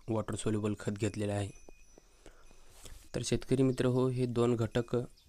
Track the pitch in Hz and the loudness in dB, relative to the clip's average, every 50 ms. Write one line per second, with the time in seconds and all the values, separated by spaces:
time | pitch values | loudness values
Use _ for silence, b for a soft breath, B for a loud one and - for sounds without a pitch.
0 | - - 113 110 104 - 104 101 - 110 107 107 104 107 104 - - 107 104 104 | -6 -2 -2 -2 -2 -4 -6 -4 -2 0 0 0 0 -2 -2 -2 -4 -6 -2 -2
1 | - - - 107 104 101 101 101 101 98 - - - - - - - - - B | -2 -2 -2 -2 -2 -2 -2 -2 -2 -4 -8 -14 -18 -20 -20 -20 -20 -20 -20 B
2 | B B B B B B B B B B B B B B B B B B B B | B B B B B B B B B B B B B B B B B B B B
3 | B B - 127 123 - 123 117 - - 135 127 135 131 127 - 123 127 123 127 | B B -8 -6 -2 0 0 -2 2 0 2 4 4 2 4 2 2 2 4 4
4 | 127 131 127 123 127 123 117 117 120 117 123 113 117 107 - 123 117 - - 120 | 2 2 2 0 0 0 2 2 4 4 4 2 0 0 0 -2 -2 0 -2 -2
5 | 127 - - - _ | -2 -4 -10 -20 _